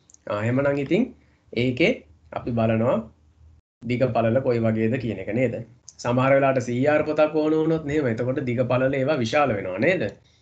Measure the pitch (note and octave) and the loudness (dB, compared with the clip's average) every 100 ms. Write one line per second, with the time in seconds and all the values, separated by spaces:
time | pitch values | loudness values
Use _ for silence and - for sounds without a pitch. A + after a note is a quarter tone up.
0 | _ - - G#2 A2 B2+ C#3+ C#3+ C#3 F3+ | _ -20 -8 -4 0 0 0 0 0 0
1 | C4 - _ _ _ - B2+ B2+ F3 C4 | 0 -6 _ _ _ -2 -2 2 0 0
2 | - - - - - A#2 A2+ A2+ A#2 G3+ | -8 -20 -12 -10 -4 0 0 2 2 0
3 | A3 - _ _ - - _ _ A#2 A#2+ | -4 -16 _ _ -20 -20 _ _ -6 0
4 | B2+ A#2 A2+ B2 C3 A#2 A2+ A2 A2 A#2 | 0 2 2 2 2 0 2 2 0 0
5 | A2+ F#2+ F#2+ A2 B2+ - - - - - | -4 -6 -4 0 0 -2 -10 -18 -20 -10
6 | B2 B2 C3 C#3 C3+ C3 A#2 A#2+ C#3 D3+ | -2 0 4 4 4 2 -2 0 2 2
7 | D3+ D3+ D3+ D#3 D3+ D#3 D#3+ D#3+ C#3 D3+ | 0 0 2 2 0 0 0 -2 -2 -2
8 | C3+ A2 B2 C3+ B2+ A#2+ A#2+ B2+ C3 C#3 | -2 -2 -2 -2 -2 -2 0 0 0 0
9 | C3 B2+ A2+ D3 C#3+ G#2 F#2 F#2 C#3 F#3 | 0 0 0 0 0 0 -4 0 0 0
10 | G#2+ - _ _ | -2 -8 _ _